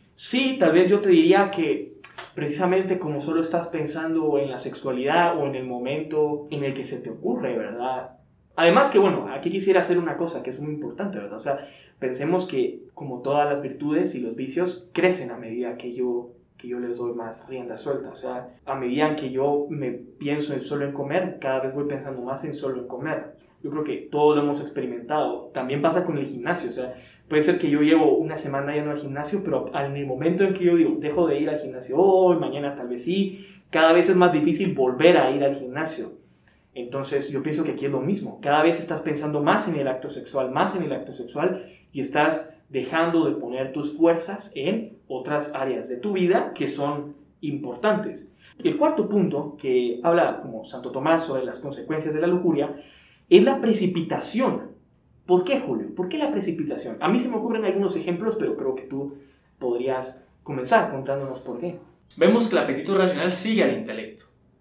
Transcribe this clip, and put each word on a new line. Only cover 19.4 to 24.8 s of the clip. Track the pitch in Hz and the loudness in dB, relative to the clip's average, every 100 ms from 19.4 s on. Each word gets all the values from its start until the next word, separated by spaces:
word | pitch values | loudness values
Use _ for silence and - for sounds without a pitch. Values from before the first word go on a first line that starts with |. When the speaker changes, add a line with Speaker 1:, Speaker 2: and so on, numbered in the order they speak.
| 143 147 143 | 2 2 -2
Speaker 1:
me | 143 127 | -4 -6
pienso | - - - 143 147 143 | -6 -14 -8 -4 -2 -2
en | 127 | -6
solo | - 143 139 | -4 -4 -4
en | |
comer, | 143 139 180 180 - | -4 -2 -2 -2 -4
cada | 135 131 | -2 -2
vez | 131 | -2
voy | 143 147 | -4 -4
pensando | 139 139 127 | -4 -8 -8
más | 123 135 | -8 -8
en | 156 | -8
solo | - 131 123 | -6 -6 -6
en | - | -8
comer. | 127 156 - - - _ _ | -8 -4 -6 -8 -20 _ _
Yo | 143 | -6
creo | 151 147 | -4 -4
que | 117 - | -6 -4
todos | 147 151 147 | 4 6 6
lo | |
hemos | 143 143 | 2 -2
experimentado. | - 139 | -4 -6